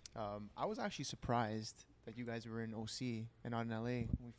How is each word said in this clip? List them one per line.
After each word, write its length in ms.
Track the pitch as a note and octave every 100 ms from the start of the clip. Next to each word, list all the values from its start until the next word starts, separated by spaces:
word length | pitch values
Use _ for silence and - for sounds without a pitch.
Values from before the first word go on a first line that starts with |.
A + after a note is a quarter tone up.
| -
Um, 360 | A2+ G#2 G#2 G#2 -
I 100 | E3
was 120 | G#3+
actually 260 | G#3 - C3+
surprised 800 | - - A#2+ G#2+ A2 G#2+ - - -
that 120 | - A2
you 60 | A#2
guys 200 | A#2 A#2
were 140 | A2+
in 120 | A2+
O 100 | A2
C 440 | A2 - B2+ A2+ A2+ -
and 80 | B2
not 120 | A#2
in 80 | A#2
L 140 | A2+ A#2+
A 160 | B2 A#2 -
when 80 |
we 60 | A#2+